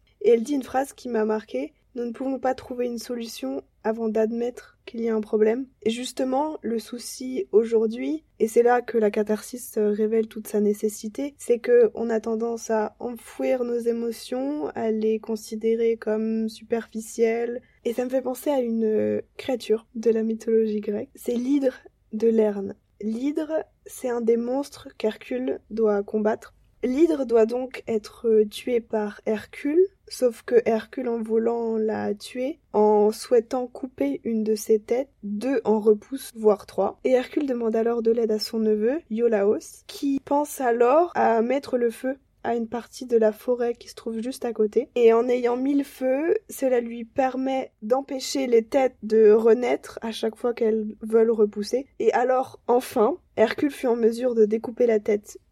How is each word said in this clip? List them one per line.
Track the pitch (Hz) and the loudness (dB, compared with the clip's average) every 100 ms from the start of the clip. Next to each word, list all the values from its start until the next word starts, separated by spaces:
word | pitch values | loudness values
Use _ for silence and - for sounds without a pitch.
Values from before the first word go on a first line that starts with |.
| _ _ | _ _
Et | - | 4
elle | 233 | 4
dit | 247 | 2
une | 285 | -4
phrase | - 262 277 | -2 -2 -4
qui | - 254 | -8 -4
m'a | 233 220 | -2 0
marquée. « | 220 - 254 302 _ _ 240 | -2 -4 -8 -8 _ _ -8
Nous | 240 | -8
ne | |
pouvons | 226 269 262 | -6 -6 -2
pas | 262 | -2
trouver | 254 - 247 247 | -4 -8 -6 -4
une | 233 | -6
solution | - 240 233 - 269 269 - _ | -8 -8 -8 -8 -8 -8 -12 _
avant | 220 226 226 | -6 -2 -2
d'admettre | 214 220 233 240 247 - _ - | 0 0 -2 -6 -8 -20 _ -14
qu'il | 226 | -6
y | 226 | -2
a | 220 | -2
un | |
problème. » | 214 220 214 247 262 _ | 0 2 2 2 -6 _
Et | 220 | -4
justement, | 233 254 - 262 262 311 311 | -4 -6 -4 -2 0 -2 -4
le | 220 226 | -6 -6
souci | - 240 - - 254 254 - | -6 -12 -12 -12 -8 -6 2
aujourd'hui, | 208 233 226 226 233 269 311 - - | 4 4 2 2 -2 -4 -6 -10 -4
et | 220 | 2
c'est | 233 | 4
là | 240 247 | 4 2
que | 240 233 | 0 0
la | 208 | 0
catharsis, | 214 208 214 - 247 - 220 | 0 -2 -4 -6 -16 -8 -2
euh, | 208 | 0
révèle | 208 214 226 220 | 0 0 0 -2
toute | 220 - | -8 -4
sa | 208 | 0
nécessité, | 208 208 214 - 220 208 285 285 | 0 0 -4 -6 -10 -8 -8 -8
c'est | - 240 | -2 0
que | 247 240 214 - | 4 4 4 2
on | 233 | -2
a | 220 | -2
tendance | 226 220 233 233 - | -2 -4 -4 -6 -2
à | 220 214 - | -2 -2 -6
enfouir | 247 233 - - 262 262 | -10 -10 -14 -4 -2 0
nos | 240 240 | 0 -2
émotions, | 233 233 233 226 - 254 277 302 - - | -2 -2 -4 -6 -6 -4 -4 -4 -6 -4
à | 226 | -2
les | 220 220 220 | 0 0 -2
considérer | 214 220 - 220 226 226 226 226 | -4 -8 -8 -4 -2 0 0 0
comme | - 214 220 220 220 | -2 -2 -2 -2 -4
superficielles. | 220 220 226 - 220 220 - 226 233 240 240 - _ 233 | -8 -6 -6 -6 -10 -10 0 0 0 -4 -8 -12 _ -4
Et | |
ça | 233 247 | -4 -2
me | |
fait | 262 | -2
penser | 254 254 302 | -2 -4 -2
à | 277 | 0
une, | 233 226 | 0 0
euh, | 220 214 214 208 - - | 0 0 0 -2 -6 -10
créature | - 247 - 220 - 226 | -6 -6 -2 -2 -2 -2
de | 226 | 0
la | 220 | 2
mythologie | 226 226 - 226 220 208 | 0 -4 0 2 2 -2
grecque. | 208 202 269 - | -4 -6 -8 -10
C'est | - | -6
l'hydre | 240 247 285 269 - - _ _ | -4 0 0 0 -4 -14 _ _
de | 214 226 | 0 2
Lerne. | 220 214 202 196 208 _ _ | 4 2 0 -8 -12 _ _
L'hydre, | 214 226 277 311 302 320 - _ - | -8 -4 -2 -2 -2 -4 -6 _ -20
c'est | - 247 | -10 -6
un | 240 | -2
des | 226 233 | 2 2
monstres | 233 262 285 - 277 - | 0 -4 -4 -12 -20 -4
qu'Hercule | 214 214 - 254 262 - - | -4 -4 -6 -4 -4 -6 -8
doit | 214 220 202 | -2 0 0
combattre. | 202 214 214 - - _ _ _ | -2 -2 -2 -2 -8 _ _ _
L'hydre | 254 262 330 294 240 | -2 2 2 2 2
doit | 233 220 | 4 4
donc | 247 254 - - | 0 -6 -8 -4
être, | 220 - - 226 | -4 -4 -4 2
euh, | 220 214 | 4 2
tué | - - 233 | -2 -2 -2
par | 226 214 208 - - | -2 -4 -4 -6 -4
Hercule, | 214 - - 285 320 381 - - | -4 -6 -8 0 2 2 0 -18
sauf | - 254 226 | -2 -2 -2
que | - 240 226 | 2 2 4
Hercule, | 220 - - 247 | 0 -2 -8 -4
en | 233 | -4
voulant | 220 226 226 233 226 220 | 0 0 0 -2 -2 -2
la | 214 208 208 | -2 -2 -4
tuer, | 208 - 247 262 320 _ | -6 -10 -6 -6 -6 _
en | 208 214 214 208 | 2 4 6 4
souhaitant | 220 - 240 233 262 247 | 0 2 2 2 -4 -4
couper | - 254 - 285 269 | -8 -12 -4 -4 -2
une | 233 220 | -4 -2
de | 214 214 | 0 -2
ses | - 220 | 2 0
têtes, | - 240 277 _ | 2 -4 -4 _
deux | 202 208 247 277 | -8 -4 -2 0
en | - 220 | 0 2
repousse, | 214 208 - 269 - 226 | 4 2 0 -14 -12 0
voire | 214 202 - | 2 2 -2
trois. | - 196 - | -4 -4 -2
Et | 254 | 0
Hercule | 254 247 311 285 | 0 0 -4 -2
demande | 240 226 226 | -2 0 0
alors | 226 233 | 0 0
de | 226 | 0
l'aide | 233 226 | 0 0
à | 214 | -2
son | - 226 | -4 -2
neveu, | 214 214 226 311 - | 0 2 0 -2 -4
Iolaos, | 220 233 214 202 269 - - - | -2 0 2 2 0 -6 -20 -20
qui | - 277 269 | -6 -2 -2
pense | - 285 294 - | 0 0 0 -2
alors | 254 233 240 302 349 - | 0 2 4 4 4 2
à | 226 226 | 2 2
mettre | 233 269 - 247 | 2 -2 -2 0
le | 233 | 0
feu | 226 262 277 _ _ | -2 -6 -6 _ _
à | - 240 | -4 -4
une | 226 | -4
partie | 240 - - 247 | -8 -10 -14 0
de | 233 | 4
la | 214 | 4
forêt | 208 - 240 240 | 2 -2 -2 -2
qui | 233 - | -4 -14
se | - | -12
trouve | 233 226 | -8 -6
juste | 240 - 240 | -8 -6 -6
à | |
côté. | 220 214 226 285 247 | 0 0 0 -2 4
Et | 226 | 6
en | 226 247 | 6 4
ayant | 247 240 247 | 2 0 0
mis | 269 285 | 0 0
le | |
feu, | 277 - 262 269 330 427 - | -2 -4 -2 0 0 -2 -4
cela | - 262 247 | -4 0 0
lui | 233 240 | -2 -10
permet | 226 - 262 254 262 262 - _ | -6 -2 -2 -2 -2 -4 -6 _
d'empêcher | 214 262 277 269 - 285 262 | -2 -2 0 -8 -4 -2 2
les | 233 | 2
têtes | 226 285 262 - | 4 2 0 -2
de | 214 220 214 | 0 6 8
renaître | 226 226 233 247 277 - - | 8 6 4 2 -2 -4 -10
à | 226 | -10
chaque | 220 226 - | -4 -6 -2
fois | 240 | -4
qu'elles | 233 226 220 214 - | 0 0 2 -2 -8
veulent | 220 220 226 | 2 4 4
repousser. | 226 208 208 202 247 277 - | 4 2 2 -4 -4 -4 0
Et | 226 | 2
alors, | 226 247 254 262 - - | 2 2 0 -2 -8 0
enfin, | 240 - 254 220 359 _ - | 0 2 2 2 2 _ 2
Hercule | 226 - 294 | 2 2 -2
fut | - 254 | 0 -2
en | 240 | 2
mesure | 226 233 254 | 2 2 0
de | 226 208 | 4 4
découper | 226 240 226 240 | 2 -4 0 2
la | 214 | 2
tête | 214 208 - - _ | 0 -2 -4 -20 _